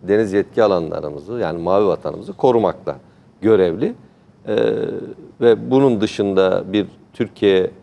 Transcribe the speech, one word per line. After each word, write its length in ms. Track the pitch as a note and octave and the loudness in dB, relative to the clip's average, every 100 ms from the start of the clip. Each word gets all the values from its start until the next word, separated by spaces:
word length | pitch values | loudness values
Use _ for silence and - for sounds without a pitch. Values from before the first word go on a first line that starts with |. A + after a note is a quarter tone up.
deniz 300 | F#2 G#2 A2 | 0 0 2
yetki 300 | G2 F2+ - | 0 -2 0
alanlarımızı, 680 | G#2+ F#2 D#2+ D#2+ D2+ D2 D#2+ | 2 2 -2 -8 -10 -12 -12
yani 300 | A#2+ F2+ E2+ | -6 -6 -4
mavi 240 | E2+ F#2+ G#2 | -2 0 2
vatanımızı 460 | D#2 D2+ D#2+ A2 | -2 -6 -10 -14
korumakla 640 | G3 C3+ A#2 G2 D#2+ - C#2 _ _ _ _ | -2 0 2 0 -4 -10 -12 _ _ _ _
görevli. 540 | G#2+ G#2+ F2+ E2+ E3 A#3+ - _ _ _ - | 2 4 2 0 -4 -6 -18 _ _ _ -6
E, 80 | A2 A#2 A2+ A2 G#2+ - - - - | -2 0 -2 -6 -8 -12 -16 -20 0
ve 300 | A#2 A2 A#2 | 2 2 2
bunun 300 | C3 C#3 A2+ | 2 4 2
dışında 720 | G#2 - G2+ F#2+ F#2+ F#2 F#2+ | -2 -2 0 2 2 0 -2
bir 140 | G#2 F#2+ - _ | -4 -4 -8 _
Türkiye 580 | - A2 - G#2 F#2+ F2+ - | -8 -8 0 2 2 0 -6